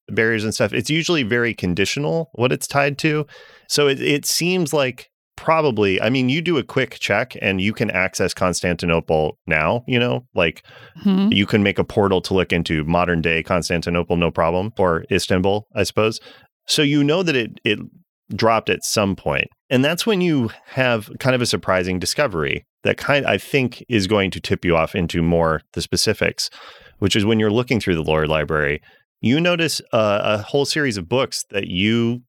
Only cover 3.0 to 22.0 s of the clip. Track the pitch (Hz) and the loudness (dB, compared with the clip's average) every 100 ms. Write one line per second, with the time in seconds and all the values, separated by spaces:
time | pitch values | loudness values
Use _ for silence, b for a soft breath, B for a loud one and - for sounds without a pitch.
3 | 160 151 151 B B B B - 143 135 | -2 -2 -4 B B B B 0 2 2
4 | 131 143 - - 170 185 156 151 127 123 | 0 0 0 -2 0 0 0 0 -2 -4
5 | - _ _ - - 160 151 107 101 92 | -16 _ _ -8 0 2 2 2 2 2
6 | 110 135 127 147 165 156 113 - 123 - | 2 2 2 0 0 0 0 -2 -2 -4
7 | - 104 123 - 104 95 98 107 107 95 | -2 0 -2 -4 -2 0 0 0 -2 0
8 | 92 - 104 - 92 85 90 87 87 82 | -2 0 -2 0 -2 0 -2 -2 0 0
9 | - 80 76 - - 78 78 117 127 123 | 2 0 0 -4 -2 0 2 0 0 0
10 | 123 127 123 - 85 - - B B B | 0 -2 -4 0 0 -2 -12 B B B
11 | - 95 98 98 101 110 101 95 90 - | 0 2 4 2 2 4 2 0 -2 2
12 | 98 92 - 95 85 87 82 80 76 87 | 2 2 0 0 2 0 0 -2 0 0
13 | 87 85 80 82 80 92 85 87 85 87 | 2 0 0 0 0 -2 0 -4 -2 -2
14 | 85 85 85 85 82 90 104 - 92 82 | 0 0 0 0 0 0 -4 -2 0 0
15 | 87 92 - 92 98 104 - 110 92 - | 0 -2 0 0 2 0 -4 -4 -2 0
16 | 110 113 B B B _ - - 143 147 | -2 -2 B B B _ -4 0 2 2
17 | 143 165 180 135 113 - 113 104 87 _ | 2 2 0 0 -2 -4 -2 -2 -4 _
18 | _ _ - 104 113 113 - 92 - - | _ _ -10 0 2 2 0 -4 -2 0
19 | 98 92 - 69 - _ - 127 139 170 | 0 0 -2 -2 -2 _ -2 0 0 0
20 | - 202 180 147 113 - - - 127 117 | -2 0 2 0 -2 -6 -10 -2 0 0
21 | 104 - 131 127 117 98 - 92 92 92 | -4 -4 0 0 0 -2 2 2 2 -2